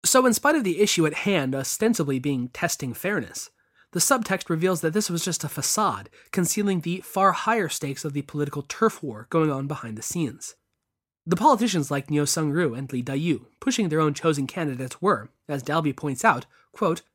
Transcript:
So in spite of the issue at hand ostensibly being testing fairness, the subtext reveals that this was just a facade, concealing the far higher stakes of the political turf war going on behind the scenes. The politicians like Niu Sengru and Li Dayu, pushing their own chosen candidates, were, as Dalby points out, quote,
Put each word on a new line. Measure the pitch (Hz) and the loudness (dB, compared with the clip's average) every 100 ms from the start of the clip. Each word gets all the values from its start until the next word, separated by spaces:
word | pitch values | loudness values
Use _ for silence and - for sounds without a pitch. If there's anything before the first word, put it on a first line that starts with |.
So | - 254 254 | 6 6 6
in | |
spite | 214 285 311 | 4 2 2
of | |
the | 196 165 | 0 2
issue | 208 - 156 | 2 4 2
at | |
hand | 151 208 185 131 | 2 0 0 0
ostensibly | 135 131 - 220 233 143 135 | -2 -4 0 0 2 0 0
being | 139 135 123 | -2 -2 -4
testing | - 170 - 131 | -4 -4 -2 -6
fairness, | 110 180 202 104 - - _ _ _ _ | -6 -4 -4 -6 -12 -16 _ _ _ _
the | 175 | -2
subtext | - 262 - 190 - | 2 2 2 -4 -2
reveals | 165 185 175 | 0 0 0
that | 165 | 0
this | 185 208 | 0 -2
was | 170 | -2
just | 185 160 | -2 -4
a | 147 | -6
facade, | - - - 202 113 104 - _ | -6 -2 0 0 -2 -12 -20 _
concealing | - 175 - 202 185 | 0 0 0 0 0
the | 170 185 | -2 -6
far | - 196 190 | -4 4 4
higher | - - 226 170 | 4 0 0 0
stakes | - 139 135 | -4 -6 -6
of | 160 | -4
the | 143 | -6
political | 135 151 143 147 | -6 -4 -2 -4
turf | - - 220 - | -8 0 0 0
war | 143 107 - | -10 -10 -2
going | 165 156 | 2 2
on | 135 139 | 0 -4
behind | 147 117 110 | -6 -8 -10
the | |
scenes. | - 175 143 - - - _ _ _ _ _ _ - | -6 -4 -4 -4 -16 -16 _ _ _ _ _ _ -2
The | 175 | 4
politicians | 277 233 233 185 139 | 6 6 4 2 0
like | 143 - | -2 0
Niu | 147 | 0
Sengru | 143 - 151 151 165 117 | 2 0 0 2 0 -2
and | 139 | -6
Li | 127 | -6
Dayu, | 123 139 165 123 - _ | -4 -2 0 -2 -4 _
pushing | - 247 185 | -2 0 0
their | 156 | 2
own | 156 | 2
chosen | 143 165 143 135 | 2 0 0 -2
candidates, | 185 156 123 131 - | -4 -6 -6 -10 -2
were, | 190 135 107 _ - | 0 0 -4 _ -8
as | 143 | -6
Dalby | 135 156 156 | -2 0 0
points | 131 147 131 | -2 -6 2
out, | 226 127 - _ _ | 2 2 -4 _ _
quote, | - 185 165 _ | -4 -2 -2 _